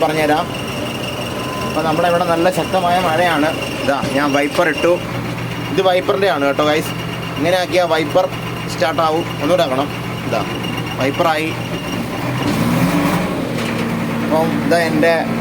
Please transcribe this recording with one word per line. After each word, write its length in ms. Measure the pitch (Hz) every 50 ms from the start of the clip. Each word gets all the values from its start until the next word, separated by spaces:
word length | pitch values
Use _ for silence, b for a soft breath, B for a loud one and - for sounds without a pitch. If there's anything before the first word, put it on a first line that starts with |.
| 160
പറഞ്ഞുതരാം. 420 | 156 156 156 156 147 147 160 175 - - - - - - - - 123 123 - - - - - - - - - - - - - - -
അപ്പം 180 | - 156 156 160
നമ്മുടെ 200 | 156 156 170 175
ഇവിടെ 140 | 175 175 180 175
നല്ല 160 | 165 165 170 185 185
ശക്തമായ 400 | 180 156 - - 185 180 175 175 180 180
മഴയാണ്. 420 | 175 156 160 180 175 165 147 147 160 160 - - - - - -
ഇതാ 140 | 127 139 135 120 - 131
ഞാൻ 140 | 135 147 143 135
വൈപ്പർ 300 | 143 143 147 - - 175 165 143
ഇട്ടു. 180 | - - 170 175 180 175 - - - - - - - - - - - - - 143
ഇത് 80 | 156 190 185
വൈപ്പറിൻ്റെ 400 | 180 185 180 190 202 190 190 190 170
ആണ് 100 | 147 139 139
കേട്ടോ 160 | 139 139 151 151
ഗായ്സ്. 240 | 151 160 175 - - - - - - - - - - 127
ഇങ്ങനെ 180 | 143 170 180 185
ആക്കിയാൽ 260 | 180 156 151 180 180 165 160
വൈപ്പർ 320 | 156 160 151 - 180 185 180 - - - - - - - - -
സ്റ്റാർട്ടാവും. 520 | - 175 165 160 151 165 160 156 165 170 - - - 147
ഒന്നുകൂടെ 200 | 147 175 180 170
ആക്കണം. 220 | 143 127 131 143 143 - - - - - - - -
ഇതാ 120 | 120 110 98 - - - - - - - - - - -
വൈപ്പറായി. 480 | 131 135 135 - - 165 156 156 160 160 165 - - - 165 - - - - - - - - - - - - - - - - - - - - 82 - - - - - 95 92 90 90 - - - - - 80 80 78 113 - - - - - - - - - - -
അപ്പം 260 | - 151 160 160 170 - 147 151
ഇതാ 160 | 143 165 170 170 160
എൻ്റെ 240 | 160 156 165 170 165 160 - - - -